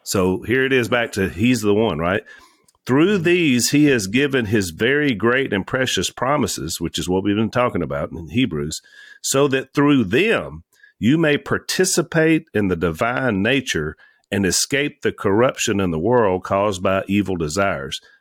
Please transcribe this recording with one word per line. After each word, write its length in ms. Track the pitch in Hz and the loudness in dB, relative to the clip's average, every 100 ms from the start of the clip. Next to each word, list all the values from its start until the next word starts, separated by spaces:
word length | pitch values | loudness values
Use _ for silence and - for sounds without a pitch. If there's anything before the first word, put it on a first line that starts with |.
| - | -6
So 360 | 104 92 92 | 0 0 0
here 240 | 104 123 131 | -2 0 2
it 60 | |
is 140 | 131 110 | 2 2
back 220 | 120 117 | 0 0
to 180 | - 95 | -2 -2
he's 320 | 85 117 123 | 0 0 2
the 100 | 104 | 2
one, 260 | 101 113 76 | 2 2 0
right? 240 | 82 101 - - - _ _ _ | 0 -2 -4 -16 -20 _ _ _
"Through 340 | - 127 175 208 | -2 2 4 2
these, 520 | 165 180 165 123 113 | 2 2 2 2 2
he 160 | 143 151 | 4 4
has 220 | 127 95 | 2 0
given 360 | 113 143 135 110 | 0 0 0 0
his 220 | 110 95 | 0 -2
very 460 | 80 110 143 147 | -2 0 0 0
great 360 | 110 110 127 131 | 0 0 0 0
and 120 | 98 90 | -2 -2
precious 440 | 131 127 - 90 | -2 -2 -2 -4
promises," 680 | - 123 147 104 - 73 - | -4 -2 0 -2 -4 -8 -6
which 200 | 85 - | -6 -4
is 100 | 80 | -2
what 160 | 92 | 0
we've 100 | 101 | 0
been 140 | 101 110 | 0 0
talking 320 | 123 123 98 | 0 -2 -2
about 300 | 76 69 80 | -4 -4 -6
in 160 | 78 82 | -8 -6
Hebrews, 540 | 92 131 78 73 - - - - - | -2 -2 -2 -6 -8 -14 -20 -20 -12
"so 260 | - 135 143 | -4 0 2
that 240 | 131 135 | 0 -2
through 320 | - 143 143 | 0 4 4
them 600 | 104 113 208 170 76 76 - _ _ _ | 4 2 2 0 -4 -12 -18 _ _ _
you 180 | 104 156 | 2 2
may 180 | 160 143 | 2 0
participate 1080 | - 98 - - 185 - 165 170 160 160 - | 0 -6 -4 -2 0 0 -2 0 2 2 0
in 140 | 107 104 | -2 0
the 80 | 87 | 0
divine 680 | 87 80 113 131 131 98 | -2 -2 -2 -2 -2 0
nature, 540 | 101 139 - 87 76 80 _ _ _ | 2 0 0 -4 -4 -8 _ _ _
and 100 | 101 | 0
escape 580 | 98 85 - 139 143 - | 0 0 -2 -2 -4 -4
the 100 | 110 | -4
corruption 680 | 95 107 98 127 - - 98 | -2 0 2 2 0 -2 0
in 140 | 95 | 0
the 60 | 80 | 0
world 440 | 90 123 107 92 | 2 2 2 0
caused 400 | - 98 104 92 | 0 0 0 0
by 220 | 98 95 - | 0 -2 0
evil 300 | 101 95 95 | 0 0 -2
desires. 640 | 78 80 98 78 69 - - _ | -4 -2 -2 -2 -8 -12 -14 _